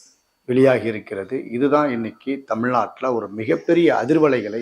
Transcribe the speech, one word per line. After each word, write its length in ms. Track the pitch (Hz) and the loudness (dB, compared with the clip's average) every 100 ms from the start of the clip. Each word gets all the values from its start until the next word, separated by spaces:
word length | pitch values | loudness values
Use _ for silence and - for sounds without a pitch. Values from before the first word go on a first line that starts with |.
| - _ _ _ - | -20 _ _ _ -2
வெளியாகி 400 | 127 135 123 110 | 4 4 4 0
இருக்கிறது. 640 | 104 - 98 95 131 - | -6 -8 -10 -8 -8 -6
இதுதான் 400 | 117 139 147 147 | -2 2 2 2
இன்னைக்கு 520 | 120 110 - - 135 - | -2 -6 -8 -8 -6 -4
தமிழ்நாட்டுல 680 | 110 123 123 101 - 131 | -4 0 0 -2 -4 -4
ஒரு 140 | 117 101 | -2 -4
மிகப்பெரிய 680 | 104 110 123 - 170 165 | -6 -4 -2 0 2 4
அதிர்வலைகளை 680 | 117 120 160 147 127 104 110 | 2 2 2 4 2 -2 -6